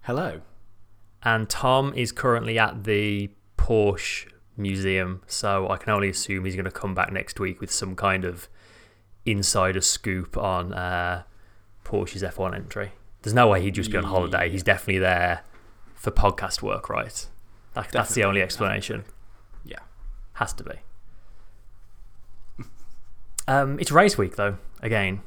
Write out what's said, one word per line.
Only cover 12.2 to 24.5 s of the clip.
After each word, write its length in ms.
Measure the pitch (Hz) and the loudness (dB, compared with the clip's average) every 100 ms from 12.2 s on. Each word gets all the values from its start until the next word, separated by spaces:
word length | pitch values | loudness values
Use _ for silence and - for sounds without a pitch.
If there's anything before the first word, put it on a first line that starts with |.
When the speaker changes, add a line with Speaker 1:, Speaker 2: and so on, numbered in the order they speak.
Speaker 2:
F 160 | 92 - | -6 -2
one 160 | 92 | -4
entry. 380 | 98 - 104 101 - - - | -4 -8 -8 -8 -10 -20 -10
There's 120 | 110 | 0
no 140 | 120 117 | 6 8
way 120 | 95 | 8
he'd 140 | 95 | 4
just 160 | 95 90 | 0 0
be 60 | 101 | 0
on 80 | |
holiday. 420 | 87 95 90 92 87 | 2 2 2 2 0
Speaker 1:
Yeah. 60 | |
Speaker 2:
He's 100 | 92 | 0
definitely 380 | 90 95 - 95 | 2 2 2 2
there 400 | 92 90 87 85 - - - - - | 4 4 2 0 -6 -20 -20 -20 -18
for 160 | - - | -6 2
podcast 500 | - 101 - 95 - | 6 6 4 -4 -4
work, 260 | 104 101 - | -2 -4 -2
right? 380 | - - - - - - - - | -4 -4 -8 -10 -12 -16 -20 -10
That, 160 | - - | -8 -2
that's 0 | |
the 60 | 120 | 0
Speaker 1:
Definitely. 240 | 113 - | 2 4
Speaker 2:
only 180 | 101 98 | 4 6
explanation. 640 | 90 - 98 101 - 110 104 - - - - - | 2 0 0 0 -4 -6 -8 -16 -16 -18 -16 -14
Speaker 1:
Yeah. 160 | - - - - - - - | -12 -14 -16 -12 -10 -10 -12
Speaker 2:
Has 180 | - - | -2 0
to 100 | - | 0
be. 100 | - - - - - - - - - - - - - - - - - - - - - - - - - - - - - | -6 -10 -10 -10 -10 -12 -12 -12 -14 -14 -16 -16 -16 -14 -14 -12 -10 -8 -6 -8 -10 -8 -6 -6 -6 -8 -6 -4 2
Um, 320 | 135 135 147 | 2 2 0
it's 100 | - | 4
race 260 | 147 208 202 | 6 6 4
week, 200 | 95 - | -2 0
though, 220 | 101 | -2